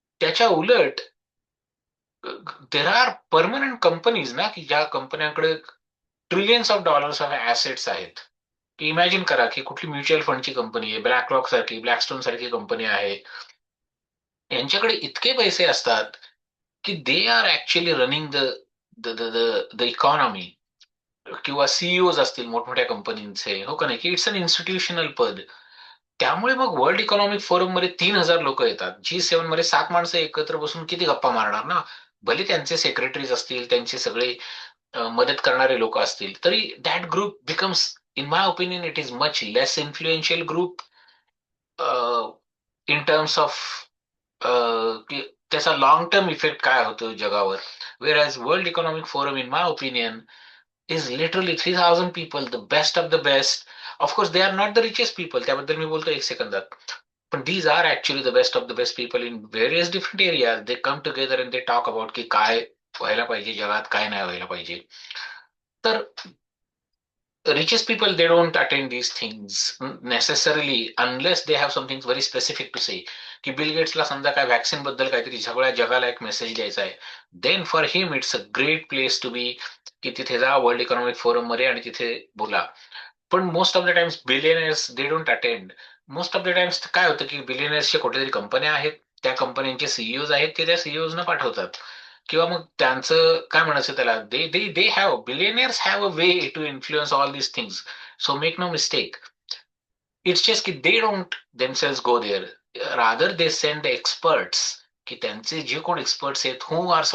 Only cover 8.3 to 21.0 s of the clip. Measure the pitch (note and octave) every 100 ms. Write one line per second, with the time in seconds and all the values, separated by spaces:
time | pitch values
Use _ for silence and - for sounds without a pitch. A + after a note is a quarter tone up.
8.3 | _ _ _ _ - D#3 E3 F3 F#3 F3
9.3 | C3 A#2 - C3+ C3+ D#3+ C#3+ C#3 D#3 D3+
10.3 | B2+ C3 B2+ A2 A2+ G#2+ G#2+ A2+ B3 -
11.3 | C3 - B2 A2 A2+ A#2+ A#2+ - C3+ B2+
12.3 | A#2+ B2 A#2 G#2 A2+ A2 G2+ G2+ G2+ -
13.3 | - - _ _ _ _ _ _ _ _
14.3 | _ - C3 C#3 G3 A3+ G#3+ D3 - A#3+
15.3 | C4 G3 - E3+ B2 - - - - -
16.3 | _ _ _ _ _ - E3+ B2 D#3+ A3
17.3 | A#3 G3+ D3 - E3+ E3+ D3 B2+ D3 D3+
18.3 | C#3 C3 - _ _ _ - A2+ A2+ A2+
19.3 | A#2 A#2 G#2 - A2+ A#2+ A#2+ C#3 D3+ B2
20.3 | F#2+ F2+ _ _ _ _ _